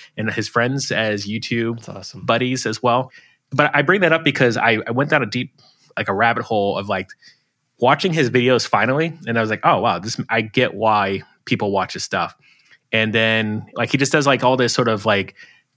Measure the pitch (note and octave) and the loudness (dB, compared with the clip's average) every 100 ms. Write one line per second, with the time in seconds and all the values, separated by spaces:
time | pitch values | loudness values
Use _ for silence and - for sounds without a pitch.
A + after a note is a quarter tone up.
0 | - - G#2+ A2+ G#2+ A#2 A#2+ C#3 - F#2+ | -14 -8 -4 -4 -2 0 0 -2 -4 -2
1 | A2 G#2 G2+ A2+ - A#2 A2+ A#2 - G2+ | -2 -4 -4 -6 -4 -2 -2 -6 -10 -16
2 | - F#2 A#2 A#2 B2+ C3 A2 A2+ B2 A#2+ | -16 -6 -2 0 0 -2 -4 -2 0 0
3 | B2+ - _ _ _ C#3 D3 C#3+ D3 G3 | -2 -12 _ _ _ 0 2 2 2 4
4 | E3+ D#3+ D3+ - B2 A2+ A2+ A2 A#2 A#2+ | 4 2 2 2 2 2 2 2 0 -2
5 | D3 D3+ A2 B2 - _ _ _ _ - | 0 0 0 -4 -6 _ _ _ _ -8
6 | G#2 G2 A#2 A2+ - G#2+ G2+ G2 G2+ G2 | -4 2 2 0 -2 0 0 -2 -4 -4
7 | F#2 - - _ _ _ _ - B2 D3+ | -6 -14 -20 _ _ _ _ 0 2 2
8 | F#3+ D#3+ B2 B2 B2 A#2+ - G#2+ A2+ C#3+ | 0 0 2 2 4 2 2 2 2 0
9 | E3 E3 A#2+ A#2 A2 G#2+ D#3 A2+ A#2 F2 | -2 -6 -4 -2 0 0 2 2 2 0
10 | G#2+ - - A#2 A2 B2+ B2 G2 A2+ G#2+ | -4 -8 -4 -2 -2 0 -2 0 0 2
11 | G2 F#2+ - _ - A#2+ G#2 G2 F#2 F#2+ | 0 -4 -8 _ -6 -2 0 -2 -4 -8
12 | - F#2+ E2+ - _ _ _ _ _ A2 | -6 -4 -4 -8 _ _ _ _ _ -2
13 | A2 A2+ A2+ A2 G#2+ G#2+ - - A2+ - | 0 0 2 0 -2 -4 -8 -6 -2 0
14 | C3+ D#3 C#3 B2+ B2+ C3 A#2+ - A#2 G#2+ | 0 2 2 2 2 2 2 0 0 0
15 | G#2+ G2 F#2 - - _ _ | 0 0 -2 -10 -20 _ _